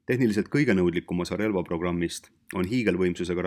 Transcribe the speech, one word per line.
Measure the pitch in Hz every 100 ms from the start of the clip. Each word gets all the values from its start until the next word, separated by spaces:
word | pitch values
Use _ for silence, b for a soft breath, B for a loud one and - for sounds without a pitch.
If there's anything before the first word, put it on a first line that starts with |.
| -
Tehniliselt | 127 120 104 -
kõige | 143 139
nõudlikum | 95 87 85 - 87
osa | 85 90
relvaprogrammist | 107 95 85 85 87 87 85 - - _ - 98
on |
hiigelvõimsusega | 90 123 104 90 90 85 90 87